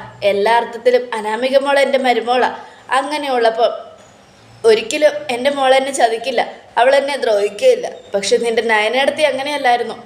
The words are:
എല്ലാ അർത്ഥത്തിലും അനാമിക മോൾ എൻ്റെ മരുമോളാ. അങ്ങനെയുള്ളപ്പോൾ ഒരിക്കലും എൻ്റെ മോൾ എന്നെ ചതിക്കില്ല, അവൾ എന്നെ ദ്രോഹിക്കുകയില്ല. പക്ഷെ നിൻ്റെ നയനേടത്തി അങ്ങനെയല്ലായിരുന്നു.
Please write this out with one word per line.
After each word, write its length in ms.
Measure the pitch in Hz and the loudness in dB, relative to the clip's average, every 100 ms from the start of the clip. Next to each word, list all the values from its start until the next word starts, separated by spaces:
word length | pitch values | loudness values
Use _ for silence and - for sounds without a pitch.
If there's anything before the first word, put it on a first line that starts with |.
| - - 202 | -14 -4 -2
എല്ലാ 220 | 202 208 233 | 0 2 2
അർത്ഥത്തിലും 440 | 233 226 247 247 247 220 | 0 -2 0 0 -2 -6
അനാമിക 380 | 214 220 254 269 | -4 -2 0 0
മോൾ 140 | 277 277 | 2 2
എൻ്റെ 160 | 262 262 254 | 2 0 0
മരുമോളാ. 440 | 240 220 254 214 - - - - 254 | 0 0 0 0 -2 -14 -20 -4 -2
അങ്ങനെയുള്ളപ്പോൾ 720 | 285 302 285 247 226 226 226 - - - - - - - - - 226 | -2 -4 -4 0 0 2 0 0 -10 -20 -20 -20 -20 -20 -20 0 2
ഒരിക്കലും 460 | 220 233 294 294 294 - | 4 2 2 2 0 -6
എൻ്റെ 160 | 240 262 277 | -2 -2 0
മോൾ 140 | 262 262 | 2 2
എന്നെ 140 | 269 269 | 0 0
ചതിക്കില്ല, 420 | 233 220 240 240 - - - - | 0 0 -4 -2 -4 -6 -8 0
അവൾ 120 | 247 277 | 2 2
എന്നെ 160 | 269 277 | 0 -2
ദ്രോഹിക്കുകയില്ല. 640 | 247 208 202 - 262 240 - - - | 0 0 0 2 2 2 -2 -12 -6
പക്ഷെ 220 | 202 196 240 | -6 0 0
നിൻ്റെ 200 | 233 226 226 | 0 -2 0
നയനേടത്തി 520 | 214 214 247 277 285 294 | 0 2 0 0 0 0
അങ്ങനെയല്ലായിരുന്നു. 680 | 262 277 294 262 240 220 202 | 0 -4 -2 0 0 -2 -10